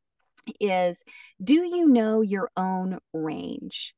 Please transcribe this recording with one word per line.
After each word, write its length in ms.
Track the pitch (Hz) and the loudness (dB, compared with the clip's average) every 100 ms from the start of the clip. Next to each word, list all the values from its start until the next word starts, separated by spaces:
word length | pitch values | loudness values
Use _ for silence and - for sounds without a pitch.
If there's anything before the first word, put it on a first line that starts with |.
| _ _ _ - - - | _ _ _ -20 -14 -4
is, 440 | 202 185 180 175 - - - - | -2 2 0 -2 -8 -14 -20 -6
"Do 200 | 190 311 | 2 2
you 240 | 349 349 330 | 2 2 6
know 340 | 240 220 220 | 6 4 2
your 300 | 214 196 180 - | 0 -2 -4 -4
own 440 | 185 185 185 190 _ | -2 -2 -4 -8 _
range?" 800 | 160 156 151 175 - - - - | -6 -6 -6 -8 -10 -12 -12 -14